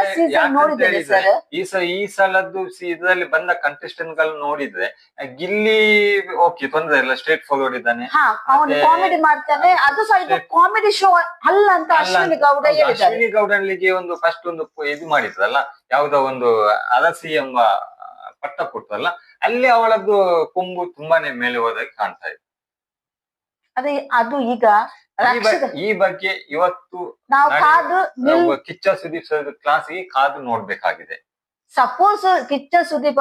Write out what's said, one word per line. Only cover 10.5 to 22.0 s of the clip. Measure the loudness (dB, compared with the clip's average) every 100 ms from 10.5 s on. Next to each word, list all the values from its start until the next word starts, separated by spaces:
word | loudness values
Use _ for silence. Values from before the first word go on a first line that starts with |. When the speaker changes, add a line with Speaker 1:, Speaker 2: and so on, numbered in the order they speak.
Speaker 1:
ಕಾಮಿಡಿ | 2 2 2 0
ಶೋ | 2 4 4 2 -2 2
ಅಲ್ಲ | 4 4
ಅಂತ | 2 2
Speaker 2:
ಅಲ್ಲ | 2 2 2
Speaker 1:
ಅಶ್ವಿನಿ | 2
Speaker 2:
ಅಂತ. | 2
Speaker 1:
ಗೌಡ | 2
Speaker 2:
ಹೌದು, | 4 2
Speaker 1:
ಹೇಳಿದ್ದಾರೆ. | 2 2 2 2
Speaker 2:
ಅಶ್ವಿನಿ | 2 0
ಗೌಡನಿಗೆ | 0 2 0 -2 -2 0
ಒಂದು | 0 -4 -4
ಫಸ್ಟ್ | -2 -2 -6
ಒಂದು | -8
ಪ-, | -10 -8 -8
ಇದು | -6 -2
ಮಾಡಿದ್ರಲ್ಲ, | -2 -2 -2 -2 0 -4 -8 -4
ಯಾವುದೋ | -2 2 2
ಒಂದು | 0 0 2 2 2
ಅರಸಿ | 0 0 0 0 -2 -4
ಎಂಬ | -4 -2 2 2 0 -4 -16 -20 -20 -20 -14
ಪಟ್ಟ | -10 -8
ಕೊಟ್ರಲ್ಲ, | -8 -10 -10 -6 -6 -6 _ _
ಅಲ್ಲಿ | -2 0 2
ಅವಳದ್ದು | 4 4 2 2 2 2 2 0
ಕೊಂಬು | -4 -6 -6 -10 -8
ತುಂಬಾನೇ | 0 0 0
ಮೇಲೆ | -4 -4 -2
ಹೋದಾಗೆ | -2 -4 -8
ಕಾಣ್ತಾ | -8